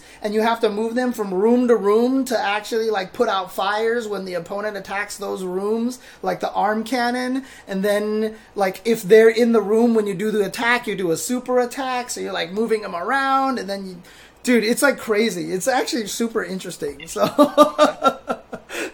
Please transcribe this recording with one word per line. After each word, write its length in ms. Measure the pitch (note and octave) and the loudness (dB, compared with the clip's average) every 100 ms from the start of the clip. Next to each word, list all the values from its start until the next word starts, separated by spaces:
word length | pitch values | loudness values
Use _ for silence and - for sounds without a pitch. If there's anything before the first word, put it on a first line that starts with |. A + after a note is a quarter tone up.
| - - | -16 -10
and 140 | G#3+ | -4
you 80 | G#3+ | 0
have 180 | A3+ A3+ | 0 2
to 80 | A3 | 0
move 260 | G3+ A3+ | 0 -2
them 160 | A#3 B3+ | 0 -2
from 200 | A#3 G3 | -2 -4
room 340 | F3+ A3 B3 B3 | 2 4 4 4
to 60 | A3+ | 4
room 480 | G3+ G#3+ B3 C4+ | 4 4 4 2
to 140 | B3+ G#3+ | 0 0
actually, 520 | F#3+ G#3+ G#3+ A3+ A3 | 0 -2 -2 -2 0
like, 220 | G3+ F#3 | -2 -2
put 140 | - A3+ | -2 0
out 220 | G3 F3+ | 0 -2
fires 560 | - G3 G#3+ A3+ A#3+ G#3+ | -2 -2 0 0 0 -2
when 180 | G3 F#3 | -6 -6
the 80 | |
opponent 420 | F3 E3 G3+ G#3+ G3 | -6 -6 -6 -6 -6
attacks 400 | F#3+ G3+ G3+ - | -8 -8 -6 -8
those 260 | G3 G3+ | -8 -6
rooms, 580 | F#3 F#3 G3+ A3+ A#3 B3 - - | -4 -4 -2 -2 -2 -6 -16 -8
like 180 | F#3 F3+ | -6 -4
the 120 | G3 | -4
arm 320 | F#3 G3 A3 | 0 0 0
cannon. 600 | A3 B3 A#3+ B3 B3+ C4 C4 - - | -2 -2 0 -2 -4 -6 -8 -16 -8
And 160 | F#3+ | -2
then, 540 | G#3 G#3 G#3+ G#3+ A3 G#3+ - | 0 0 0 -2 -4 -6 -12
like, 280 | - F#3+ F#3+ | -4 -2 -2
if 180 | A#3 A3+ | -2 0
they're 260 | F3+ A3 A3+ | 6 8 8
in 220 | A3+ A#3+ | 6 4
the 100 | A3+ | 4
room 320 | F#3+ A3 A#3+ | 4 4 4
when 120 | A3+ G3+ | 4 0
you 60 | |
do 180 | F3 G#3+ | -2 -2
the 140 | G#3 | 0
attack, 420 | F#3+ - A#3 A#3+ A3+ | -2 -2 0 0 -2
you 100 | F#3+ | -4
do 140 | F3+ | -2
a 40 | D#3 | -2
super 420 | - B3 B3 B3 | -2 -4 0 0
attack, 500 | A#3+ C#4 C4 B3 A#3 | 0 -4 -4 -4 -6
so 100 | G3 | -8
you're, 120 | F#3+ | -6
like, 200 | F3+ E3+ | -6 -4
moving 300 | G3 A3+ G#3+ | -2 0 -2
them 120 | G3+ | -4
around, 640 | E3+ G3 C4+ C4+ C4+ C4+ A#3 | -6 -2 0 2 2 2 -2
and 120 | F#3+ | -4
then 160 | G3 F#3+ | -6 -8
you... 160 | F3 - - - - | -14 -18 -20 -20 -6
dude, 220 | - A#3+ | 2 4
it's, 180 | G#3 A#3 | 4 2
like, 160 | C#4 G3+ | 2 0
crazy. 520 | - G#3 A3+ F3 D#3 | -2 0 0 -2 -6
It's 160 | F#3 C4 | -4 0
actually 400 | B3+ A#3+ C4 G3+ | 0 0 -4 -4
super 360 | - A#3 A3+ | -4 -4 -4
interesting, 600 | F3+ F#3 F#3 - D3 C#3 E3 | -6 -8 -10 -8 -8 -10 -10
so. 180 | G#3 G3 | -2 0
<laughs> 760 | - C#4+ - D4+ - D4 - C4+ - - - - A#3 - - - | 4 4 6 4 6 2 4 0 -2 -8 -10 -10 -18 -12 -10 -10